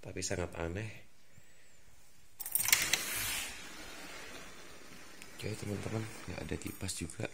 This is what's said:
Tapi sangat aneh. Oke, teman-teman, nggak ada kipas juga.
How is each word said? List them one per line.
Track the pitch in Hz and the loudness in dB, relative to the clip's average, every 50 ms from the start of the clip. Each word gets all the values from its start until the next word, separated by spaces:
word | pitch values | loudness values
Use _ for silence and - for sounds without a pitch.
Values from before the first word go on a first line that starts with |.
Tapi | - - 90 92 92 | -6 -2 -2 0 2
sangat | - 101 87 87 85 - - | 4 4 4 4 2 4 2
aneh. | 82 85 85 98 110 107 - - - - - - - - - - - - - - - - - - - - - - - - - - - - - - - - - - - - - - - - - - - - - - - - - - - - - - - - - - - - - - - - - - - - - - - - - - - - - - - - - - - - - - - - - - | 2 4 4 2 0 0 -4 -6 -10 -10 -10 -10 -12 -10 -10 -10 -10 -10 -10 -10 -10 -10 -10 -10 -10 -10 -10 -10 -10 -10 -10 -10 -10 -12 -8 -6 -4 4 6 6 8 10 8 8 8 6 6 4 4 2 2 2 2 2 2 2 0 -2 -4 -6 -6 -8 -8 -8 -8 -8 -8 -8 -8 -6 -6 -6 -6 -6 -8 -8 -8 -8 -8 -10 -10 -10 -10 -10 -10 -10 -10 -10 -10 -10 -10 -10 -10 -10 -8 -2
Oke, | - 98 110 | -2 -2 0
teman-teman, | - - 104 104 95 98 101 104 110 | 0 0 0 0 2 2 2 2 2
nggak | 110 107 - - - - 87 - - 80 | 0 0 -4 -6 -6 -4 -4 -4 0 0
ada | 82 80 | -2 0
kipas | - 92 - - 95 95 - - | 0 -4 -2 -2 -2 -2 0 0
juga. | 90 80 - - 110 - | -2 -4 -2 -2 -2 -2